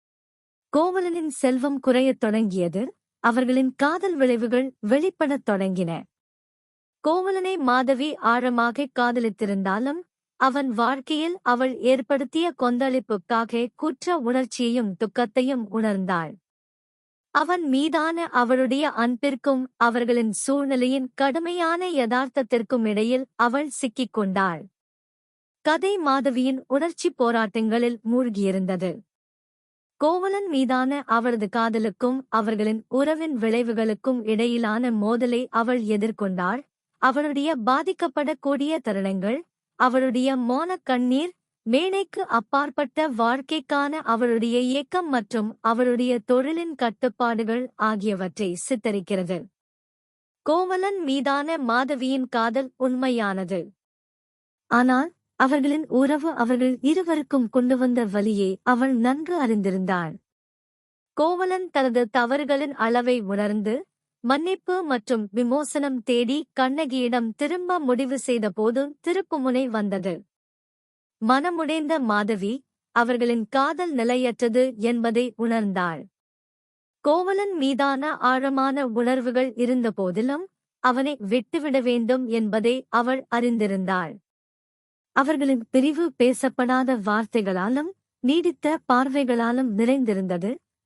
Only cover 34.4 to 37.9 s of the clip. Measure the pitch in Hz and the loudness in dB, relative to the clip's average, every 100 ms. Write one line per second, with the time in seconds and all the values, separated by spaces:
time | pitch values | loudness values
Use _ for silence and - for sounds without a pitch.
34.4 | 240 233 226 220 247 220 208 233 247 240 | 0 0 0 0 0 0 0 2 0 0
35.4 | 254 226 233 247 214 214 220 - 196 185 | -2 -2 0 0 0 0 0 -2 -4 -2
36.4 | 180 247 - _ _ _ 262 262 302 277 | -2 -4 -10 _ _ _ 0 2 0 -2
37.4 | 294 294 214 269 359 | -2 0 0 0 0